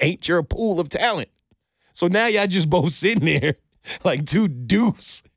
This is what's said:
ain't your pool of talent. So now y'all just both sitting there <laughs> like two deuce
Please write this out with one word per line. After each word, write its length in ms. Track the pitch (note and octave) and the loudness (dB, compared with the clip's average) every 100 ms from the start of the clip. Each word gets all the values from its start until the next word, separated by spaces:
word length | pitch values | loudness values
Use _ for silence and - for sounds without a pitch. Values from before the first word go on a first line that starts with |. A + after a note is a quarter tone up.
ain't 260 | C#3+ F3+ - | -2 -2 -2
your 160 | F3 | 0
pool 360 | D#3 - A3+ F3 | 0 -2 -2 -2
of 100 | D#3 | -2
talent. 400 | - A#3 A3 A2+ _ _ _ _ _ _ | -2 -2 -2 -6 _ _ _ _ _ _
So 120 | - F3 | -2 0
now 200 | G3 A#3 | 2 2
y'all 180 | G#3 G3+ | 2 0
just 240 | F#3 D#3+ | 0 2
both 220 | F3 D3+ | 2 0
sitting 320 | - F#3+ A3 D#3 | 0 0 0 0
there 300 | C#3+ C#3 - _ _ | 0 -2 -4 _ _
<laughs> 240 | - - | -18 -4
like 220 | F#3 D#3+ D3 | -2 -2 0
two 200 | F3 G#3 | 2 0
deuce 760 | B2 A#2+ G3 A#3 - - - - | -2 0 2 2 -2 -8 -14 -16